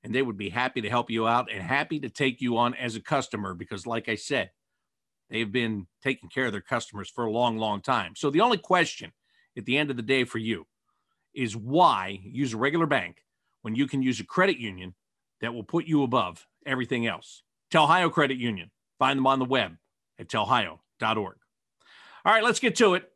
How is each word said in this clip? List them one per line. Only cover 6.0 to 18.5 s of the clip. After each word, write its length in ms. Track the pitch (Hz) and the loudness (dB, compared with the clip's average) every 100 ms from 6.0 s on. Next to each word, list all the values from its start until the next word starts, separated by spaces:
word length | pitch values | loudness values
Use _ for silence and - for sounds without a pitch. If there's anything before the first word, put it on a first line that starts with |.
taking 260 | 135 127 - | -4 -4 -6
care 160 | - 131 | -4 -4
of 60 | |
their 100 | 101 | -4
customers 480 | - 120 - 104 95 | -4 -6 -6 -14 -14
for 140 | - | -6
a 80 | 117 | -4
long, 260 | 113 123 110 | 0 0 0
long 240 | 110 101 | -4 -4
time. 340 | - 123 87 - | -2 -2 -2 -2
So 140 | 147 | 0
the 120 | 147 | 2
only 180 | 233 214 | 2 2
question 540 | - 180 160 - - _ _ _ _ - | 2 2 2 -2 -14 _ _ _ _ -14
at 80 | 104 | -2
the 120 | 131 | 0
end 120 | 147 | 0
of 60 | 123 | -4
the 80 | |
day 220 | 113 135 120 | 0 0 0
for 120 | 113 | -2
you 300 | 110 98 78 _ _ _ _ _ _ | -4 -6 -8 _ _ _ _ _ _
is 220 | - 123 107 | -6 -6 -4
why 640 | 110 147 175 107 92 98 | -2 4 4 4 -2 -8
use 320 | 98 120 135 | -10 -4 -4
a 40 | 110 | 0
regular 280 | 131 165 160 | 0 0 2
bank 380 | 139 87 - _ _ _ _ | 0 -2 -12 _ _ _ _
when 120 | - | -8
you 140 | 110 139 | -2 -2
can 160 | 139 | 0
use 160 | 131 113 | 0 -2
a 60 | - | -4
credit 320 | - 190 135 | 0 2 0
union 360 | 113 92 92 92 _ _ _ _ | -6 -10 -14 -16 _ _ _ _
that 140 | 117 | -8
will 100 | 120 | -8
put 220 | 107 170 160 | -4 -4 0
you 180 | 151 | 2
above 420 | 135 123 90 90 - _ - | 2 2 0 -6 -20 _ -6
everything 400 | 131 120 127 117 | -4 -2 -2 -2
else. 340 | 82 - - _ _ _ | -4 -12 -20 _ _ _
Telhio 400 | 160 151 175 175 | 4 6 6 4
Credit 260 | 170 143 131 | 2 2 2
Union. 320 | 120 | -2